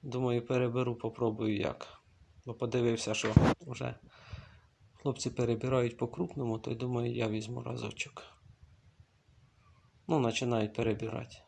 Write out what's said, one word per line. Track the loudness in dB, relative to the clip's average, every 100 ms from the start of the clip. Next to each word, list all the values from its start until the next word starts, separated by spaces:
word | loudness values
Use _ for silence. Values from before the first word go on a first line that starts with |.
Думаю, | -6 0 2 2 2
переберу, | 2 2 2 0
попробую | 0 -4 0 0 2 0 2
як. | 0 -2 -12 -16 _ -20 -20 -18
Бо | -12
подивився, | -4 0 2 2 2 0
що | 0 6 6 6 2
вже | -6 -6 -6 -6 -16 -20 -16 -16 -16 -20 -20 _ -20
хлопці | -6 -4 -2 -4
перебирають | -2 0 0 2 2 2 0
по | -6
крупному, | -4 -6 -2 -2 -2
то | -4
й |
думаю, | -4 -2 0 -2
я | 0 -2
візьму | -2 -4 -8
разочок. | -6 -6 -8 -8 -10 -10 -18 -20 -20 -20 -20 -20 -20 _ -20 _ _ -20 -20 _ _ -20 _ _ 0
Ну, | 2
починають | 4 2 2 2 0
перебирати. | 0 0 0 -2 -6 -8 -16